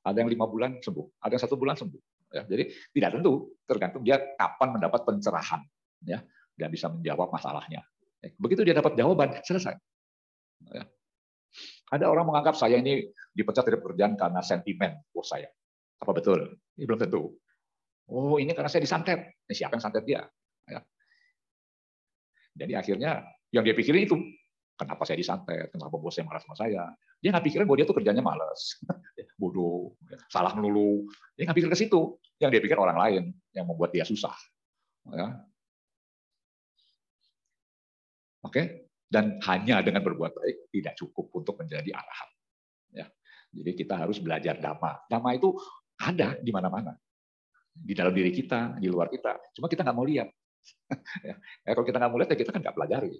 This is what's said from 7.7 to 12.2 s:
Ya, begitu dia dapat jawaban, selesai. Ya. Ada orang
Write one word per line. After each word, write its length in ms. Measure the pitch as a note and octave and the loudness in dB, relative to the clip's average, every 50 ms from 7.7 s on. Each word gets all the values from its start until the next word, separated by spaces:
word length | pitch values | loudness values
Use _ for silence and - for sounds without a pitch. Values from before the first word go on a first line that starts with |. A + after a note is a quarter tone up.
| D#3+ - - _ _ _ _ _ _ _ - | -12 -14 -14 _ _ _ _ _ _ _ -20
Ya, 80 | - _ _ | -20 _ _
begitu 240 | G3 - F#3+ - A3 | 0 0 4 4 6
dia 100 | E3+ D#3+ | 6 6
dapat 220 | D3 D3+ D#3+ - | 6 6 4 4
jawaban, 400 | - A#2+ D3+ F#3 - C#3+ C3+ B2 - - | 4 4 4 6 4 4 2 2 -6 -4
selesai. 320 | - F3+ F#3+ F#3 - - - _ _ _ _ _ _ _ _ _ _ _ _ _ _ _ _ - - | -2 -2 -2 -2 -4 -6 -8 _ _ _ _ _ _ _ _ _ _ _ _ _ _ _ _ -20 -16
Ya. 140 | - - - - _ _ _ _ _ _ _ _ _ _ _ _ _ - - - - - _ - | -14 -14 -14 -14 _ _ _ _ _ _ _ _ _ _ _ _ _ -20 -18 -18 -20 -20 _ -4
Ada 160 | - D3 - | -2 2 4
orang 240 | - D3+ D#3 | 4 4 4